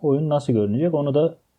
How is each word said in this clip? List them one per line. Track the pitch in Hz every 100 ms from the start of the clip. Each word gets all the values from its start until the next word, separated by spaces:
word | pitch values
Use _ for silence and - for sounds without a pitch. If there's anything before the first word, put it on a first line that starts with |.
oyun | 151 139 156
nasıl | 147 139
görünecek | 113 104 117 170
onu | 160 143
da | 139 165 - _